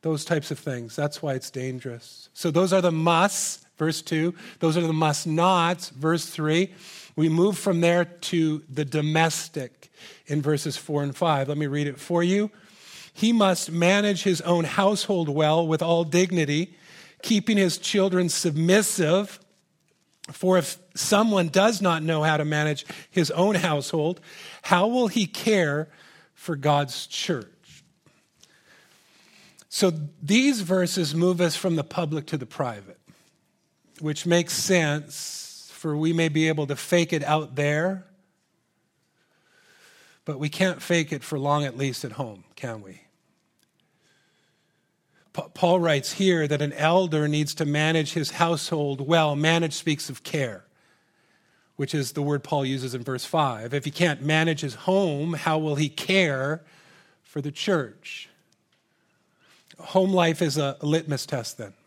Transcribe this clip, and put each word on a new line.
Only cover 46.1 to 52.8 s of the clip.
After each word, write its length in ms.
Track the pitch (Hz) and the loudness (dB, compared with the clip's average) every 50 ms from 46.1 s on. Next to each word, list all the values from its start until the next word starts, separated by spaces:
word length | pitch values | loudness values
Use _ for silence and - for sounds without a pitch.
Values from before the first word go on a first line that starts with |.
| - | -4
here 340 | - 190 190 180 165 156 | 0 2 2 2 2 2
that 140 | 143 151 143 | 0 0 -2
an 120 | 147 143 139 | -2 -4 -4
elder 540 | - 151 156 170 185 190 175 156 156 151 | 0 2 4 4 4 2 2 0 0 0
needs 260 | 151 147 151 151 147 - | 0 0 0 -2 -2 -2
to 100 | - 160 | -4 -2
manage 480 | 147 143 147 156 156 160 160 156 143 - | -2 0 0 2 2 2 2 0 0 -2
his 180 | 170 147 - | -4 -4 -4
household 760 | - - 170 170 170 147 - - 170 156 147 143 139 131 139 | 0 0 2 2 2 -2 -2 -4 -4 -2 -2 -4 -4 -6 0
well. 300 | 135 165 165 156 151 143 | 2 4 4 4 2 2
Manage 380 | 143 151 160 165 170 170 156 - | 2 2 2 2 2 0 -2 -4
speaks 360 | - - 165 151 147 - - | -4 -4 -4 -4 -4 -4 -12
of 140 | 131 - _ | -12 -14 _
care, 420 | - - 156 139 120 104 90 - _ _ _ _ _ _ _ _ _ _ _ _ _ _ _ _ _ _ _ _ _ _ | -6 -4 -4 -4 -4 -6 -12 -18 _ _ _ _ _ _ _ _ _ _ _ _ _ _ _ _ _ _ _ _ _ _
which 180 | - 143 135 - | -8 -6 -4 -2
is 200 | 151 139 120 - | -2 -4 -2 -4
the 100 | 151 143 | -4 -2
word 200 | 143 147 139 - | 0 -2 -2 -2
Paul 220 | - 160 147 139 | -2 -2 -2 0
uses 300 | 131 135 135 | -2 -4 -4